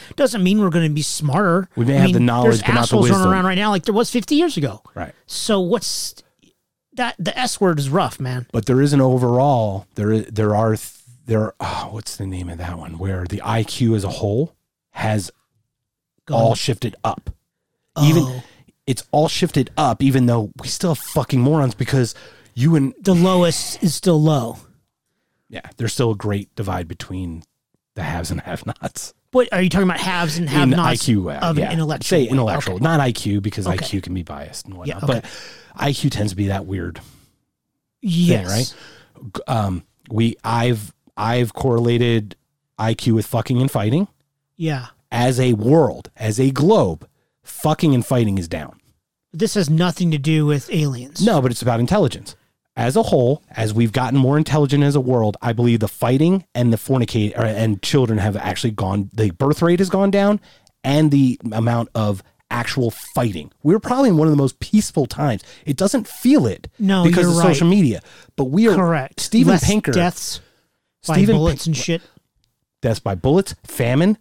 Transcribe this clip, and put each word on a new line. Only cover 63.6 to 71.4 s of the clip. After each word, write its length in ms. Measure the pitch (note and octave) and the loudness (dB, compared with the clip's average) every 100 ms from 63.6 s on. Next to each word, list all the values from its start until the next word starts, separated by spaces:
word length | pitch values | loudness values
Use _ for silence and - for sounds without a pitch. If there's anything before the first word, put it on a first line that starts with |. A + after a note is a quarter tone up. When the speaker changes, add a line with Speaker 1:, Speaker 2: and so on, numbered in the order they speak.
Speaker 2:
We're 160 | D3 G#3+ | 2 2
probably 280 | - B3+ C4 | 2 2 4
in 60 | D#3 | 4
one 100 | D#3 | 4
of 40 | |
the 60 | C#3+ | 4
most 200 | C3+ - | 0 -2
peaceful 440 | - G#3+ - D#3+ B2 | 0 0 0 -2 -4
times. 360 | - D3 G2+ - - - | -2 -2 -2 -8 -12 -6
It 100 | C3 | -2
doesn't 320 | F#3+ C4 G#3+ | -2 -2 -6
feel 380 | - B3 C#4+ B2 | -2 2 4 2
it 220 | - - - | -4 -10 -4
Speaker 1:
No, 240 | G3 F#3+ | 0 4
Speaker 2:
because 180 | E3+ F3 | 4 4
Speaker 1:
you're 60 | F3 | 4
Speaker 2:
of 40 | E3+ | 4
Speaker 1:
right. 80 | F3 | 4
Speaker 2:
social 140 | D3 E3+ | 4 4
media. 320 | G3+ C#3+ F2+ - - - - | 4 2 0 -10 -20 -12 -4
But 80 | C3 | -2
we 220 | E3 A3+ | 2 4
are 60 | |
Speaker 1:
Correct. 460 | F#3+ E3+ D#3 C3 - | 4 2 -2 -4 -10
Speaker 2:
Steven 320 | - A3 E3 | -2 2 4
Speaker 1:
Less 120 | E3 - | 4 4
Speaker 2:
Pinker. 260 | G#3 - | 2 0
Speaker 1:
deaths 480 | D3 F3 - - - _ _ _ _ _ _ - | 0 0 -4 -10 -12 _ _ _ _ _ _ 0
by 80 | F3 | 2
Speaker 2:
Steven 200 | G3+ | 4
Speaker 1:
bullets 280 | D3+ | 4